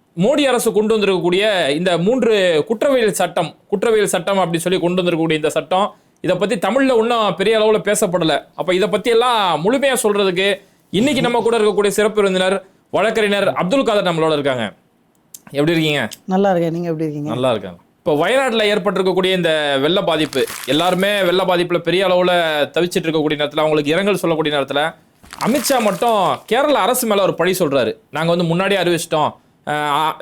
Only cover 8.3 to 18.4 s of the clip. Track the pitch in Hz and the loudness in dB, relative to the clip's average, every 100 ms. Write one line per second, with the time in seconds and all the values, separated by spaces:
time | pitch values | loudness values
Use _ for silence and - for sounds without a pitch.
8.3 | 143 - - 151 180 202 208 247 226 247 | 0 -4 -6 -2 0 0 0 2 2 2
9.3 | 233 190 151 175 262 277 247 220 202 196 | 2 0 0 0 0 0 0 0 0 0
10.3 | 180 196 196 - _ _ 180 262 277 247 | 0 0 -2 -6 _ _ -2 0 0 0
11.3 | 240 220 233 214 196 202 196 214 208 196 | 0 0 2 2 0 0 0 0 0 0
12.3 | 185 185 196 - _ _ 151 208 226 208 | 0 0 -2 -6 _ _ -2 0 0 0
13.3 | 202 196 143 175 269 233 208 180 165 160 | 0 0 -2 0 0 2 0 0 0 0
14.3 | 151 139 127 107 - _ _ _ _ _ | 0 0 -2 -4 -8 _ _ _ _ _
15.3 | - - 139 151 165 156 143 113 - - | -20 -10 -2 0 0 0 -2 -4 -8 -4
16.3 | 190 196 180 170 165 175 156 160 147 147 | 0 2 0 -2 -4 -6 -4 -6 -6 -6
17.3 | 120 127 110 95 87 _ _ - 147 170 | -2 -2 -2 -6 -16 _ _ -2 0 0
18.3 | 262 | 0